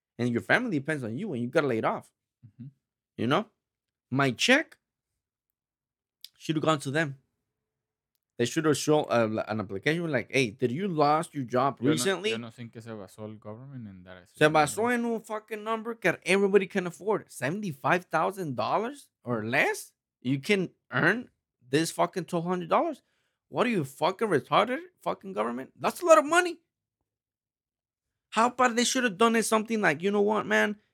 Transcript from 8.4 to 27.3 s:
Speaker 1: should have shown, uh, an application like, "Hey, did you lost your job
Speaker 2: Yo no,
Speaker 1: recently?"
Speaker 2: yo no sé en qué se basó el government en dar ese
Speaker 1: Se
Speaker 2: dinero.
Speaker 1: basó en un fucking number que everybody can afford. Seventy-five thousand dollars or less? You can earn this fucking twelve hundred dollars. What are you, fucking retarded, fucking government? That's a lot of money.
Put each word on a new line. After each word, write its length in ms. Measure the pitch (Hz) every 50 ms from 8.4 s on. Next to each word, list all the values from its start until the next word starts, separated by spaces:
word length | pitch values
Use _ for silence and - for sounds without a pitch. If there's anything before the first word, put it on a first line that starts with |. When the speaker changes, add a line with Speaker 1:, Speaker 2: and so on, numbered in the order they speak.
| 120
Speaker 1:
should 180 | 120 - 165 156
have 120 | 156 143
shown, 280 | 143 - 147 151 151 - -
uh, 360 | 110 117 113 107 110 101 - -
an 120 | 107 110
application 500 | 101 92 98 98 - 143 160 175 170 160
like, 180 | 143 117 101 -
"Hey, 200 | - 135 131 107
did 200 | - - 127 117
you 160 | 120 165 202 202
lost 460 | 165 151 147 143 151 156 170 - -
your 100 | 147 127
job 340 | 104 113 123 135 139 113 -
Speaker 2:
Yo 60 | 113
no, 40 | 143
Speaker 1:
recently?" 380 | 160 143 - 196 190 165 196 220
Speaker 2:
yo 80 | 220 117
no 100 | 120 117
sé 100 | - -
en 80 | 117 110
qué 100 | - 120
se 80 | 110 117
basó 340 | 110 107 95 92 - 110 107
el 120 | 107 110 107
government 480 | - 107 107 117 131 139 139 123 113
en 160 | 101 95 92
dar 140 | 90 92 92 90
ese 140 | 90 _ _
Speaker 1:
Se 100 | - 151
Speaker 2:
dinero. 60 | 156
Speaker 1:
basó 400 | 156 156 151 143 - 196 226 240
en 120 | 247 233 233
un 160 | 233 226 214
fucking 400 | 220 - 214 214 214 - 220 214
number 320 | 208 220 226 220 214 240 226
que 240 | - - 175 151 - -
everybody 420 | 156 185 196 202 196 196 202 190
can 200 | 170 - 196 180
afford. 400 | 175 - - 175 214 208 147 - -
Seventy-five 760 | - - 123 139 175 214 208 180 135 - - 139 170 180 180
thousand 500 | - - 160 175 190 185 202 180 147 123
dollars 520 | 107 110 120 143 185 220 247 294 277 - _ _ _ -
or 200 | 120 120 110 107
less? 480 | 113 127 151 - 403 427 - - - _ _ _ _ _ _
You 200 | - 123 143 139
can 300 | 135 - 208 196 175 - - _ _ _
earn 400 | 120 131 147 170 208 247 - - _ _ _ _ _ _ _ 127
this 200 | 135 151 165 -
fucking 320 | - 175 170 170 - 185 165
twelve 180 | - 180 170 165
hundred 220 | 175 185 180 175 165
dollars. 340 | 185 233 311 339 269 - _ _ _ _ _ _ _ _ _ _
What 180 | - 151 214
are 40 | 247
you, 140 | 226 180 135
fucking 440 | 135 - - 147 175 190 - 226 208
retarded, 500 | 170 127 - - 147 175 214 240 254 320 359 - _ _
fucking 320 | - 170 147 - - 196 190
government? 380 | 208 214 240 233 254 - - _ -
That's 220 | 139 220 - -
a 40 | -
lot 120 | 339 320 311
of 60 | 277
money. 340 | 294 330 349 359 339 320 - _ _ _ _ _ _ _ _ _ _ _ _ _ _